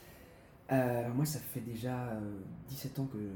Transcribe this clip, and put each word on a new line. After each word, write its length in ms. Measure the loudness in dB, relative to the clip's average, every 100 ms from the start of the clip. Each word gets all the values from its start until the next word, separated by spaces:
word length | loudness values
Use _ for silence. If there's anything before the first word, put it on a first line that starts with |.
| -18 -18 -18 -20 -20 -16 4
Euh, 320 | 6 6 4
alors 120 | 4
moi, 100 | 2
ça 140 | 2 0
fait 220 | -4 -4
déjà, 480 | -4 -2 -2 -2 -2
euh, 300 | -2 -2 -4 -8 -10 -10
dix-sept 300 | -8 -4 -2
ans 80 |
que, 120 | -2 -2 -4